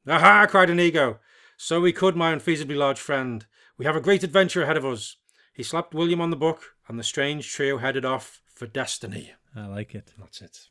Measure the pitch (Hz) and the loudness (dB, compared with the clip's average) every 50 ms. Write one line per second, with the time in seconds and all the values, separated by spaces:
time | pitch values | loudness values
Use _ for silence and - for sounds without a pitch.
0 | _ 139 160 156 160 196 208 208 208 - - - - 170 170 175 175 170 160 156 | _ -2 2 6 6 8 8 8 6 6 6 4 4 4 4 4 2 2 2 2
1 | 139 120 110 - _ _ _ _ _ _ _ - - - 160 170 175 180 170 - | 0 0 -2 -6 _ _ _ _ _ _ _ -14 -6 -4 0 2 2 2 2 2
2 | 185 190 165 170 165 165 160 147 - 180 160 147 151 135 147 143 143 135 135 - | 2 2 2 2 0 0 0 -2 -2 -2 -2 -2 -4 -4 -2 0 0 0 -2 -2
3 | - - 143 135 131 127 117 107 - _ _ _ _ _ _ - 123 147 156 156 | -4 -4 -4 -4 -4 -4 -6 -10 -12 _ _ _ _ _ _ -6 -2 -2 -2 0
4 | 127 175 202 185 185 165 135 196 190 170 - 180 151 143 156 156 131 135 123 107 | 2 2 2 2 2 2 4 4 4 4 2 0 0 0 0 0 -2 -4 -6 -6
5 | - - - _ _ _ _ _ _ _ _ - 120 - - 165 170 - - 156 | -8 -12 -16 _ _ _ _ _ _ _ _ -14 -10 -6 -6 -6 -6 -6 -4 -2
6 | 170 170 175 170 170 170 165 135 151 160 156 - - - _ _ _ - 110 117 | -2 0 0 0 -2 -2 -2 0 0 -2 -2 -2 -8 -20 _ _ _ -14 -10 -8
7 | 107 - - 147 139 143 151 147 131 - - - 143 135 139 123 123 135 131 135 | -8 -6 -4 -2 -2 -2 -4 -6 -8 -10 -6 -4 -2 -2 -2 -2 -2 -4 -4 -2
8 | 123 131 131 123 - - - - _ _ _ - 123 113 - 135 123 - - - | -2 -4 -4 -6 -8 -12 -20 -20 _ _ _ -16 -14 -10 -8 -6 -6 -6 -8 -10
9 | - 101 104 - - - - _ _ _ - 110 104 101 98 104 107 - - 104 | -10 -12 -12 -12 -14 -16 -20 _ _ _ -18 -16 -14 -12 -12 -12 -12 -12 -14 -18
10 | - _ _ - 98 - - - 92 - - - - _ | -18 _ _ -20 -20 -20 -20 -20 -20 -20 -20 -20 -20 _